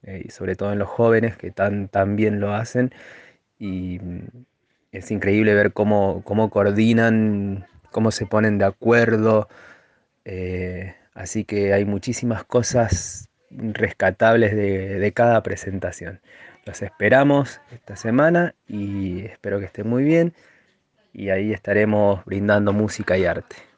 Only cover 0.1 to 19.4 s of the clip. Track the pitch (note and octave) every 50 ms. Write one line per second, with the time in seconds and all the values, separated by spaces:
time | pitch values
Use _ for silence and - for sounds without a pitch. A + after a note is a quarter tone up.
0.1 | F#2+ F#2+ - - - - G2 F#2+ F#2+ - F#2+ G2+ G#2 G2+ G2+ G2 - - A#2 A#2
1.1 | A2+ A2+ A2 A#2 G2+ - - F2+ G2 - G2 G2+ G2+ G2+ G2 F#2+ - G2 G2 G2
2.1 | G2+ G#2 G#2+ G#2+ G#2 G#2 G2+ G2+ G#2 G#2+ A#2 A#2 - B2 B2 B2+ - - - -
3.1 | - - - - _ _ _ _ _ _ G#2+ G2+ F#2+ F#2 F#2 F2+ F2+ F2+ F#2 F2+
4.1 | F2 F2 F2 - - A#2+ B2+ _ _ _ _ _ _ _ _ _ - G2 F#2 -
5.1 | A2 G2+ F#2 G2+ G2 G#2+ A2 G#2+ G#2 G2+ G#2 G2+ - - G#2+ G#2 G#2+ G#2 G2 G2
6.1 | F2 F2 - - G2 G#2+ A2 G#2+ - G#2 G2+ G2+ G2+ G#2 A2 A2+ A#2 A2+ A2+ A#2
7.1 | A2+ A2 A2 G#2+ G#2 G2+ G2+ G2+ G2 F#2+ F#2 - _ - _ _ _ - A2+ A2+
8.1 | G#2 - A2+ G2 - G#2+ G#2+ G#2+ G#2 G2+ G2+ G2 G2 _ - A2 A#2 A#2 A#2 A#2
9.1 | A2+ A2 G#2+ A2 A2 G#2+ G#2+ - - - - - - _ _ _ _ _ _ _
10.1 | _ _ _ - G2 F#2 F#2 F#2 F#2 F#2 F#2 F#2 F#2 F#2 F#2+ F#2+ - _ _ _
11.1 | _ - G2 F#2 - A2 G#2 - G#2+ G#2 G2+ G2 G2 G2 G#2 G2+ G2+ G2 - -
12.1 | A#2+ - - B2 A2+ G2+ - _ - B2+ A#2 - - B2 A#2 G#2+ F#2 F2 - -
13.1 | - - - _ _ _ _ _ - - A2+ A2+ G#2+ - A2 G#2 - _ - F#2+
14.1 | F#2+ _ A#2+ A2+ A2+ A#2 A#2 G#2 G#2 G#2+ G2+ G2 G2 F#2+ F#2+ G2 G2 G2 F#2+ G#2
15.1 | G2+ - A#2 A#2+ A#2 A2+ - - - - - - F#2+ G2 - F2 - - E2+ F2
16.1 | G2 F#2 _ _ - - - - - _ _ - F#2+ - - G2 _ _ G2+ G#2+
17.1 | B2 C3 C#3 C#3+ C#3+ C#3+ C#3+ - - - - _ - A#2 _ - G2+ F#2+ - A2+
18.1 | A2+ C3 D3 D#3+ F3 F3 F3 E3+ - _ _ _ - G#2 G2+ G2+ G2 G2 G2 F#2+
19.1 | F2+ F2+ G2 G#2+ - -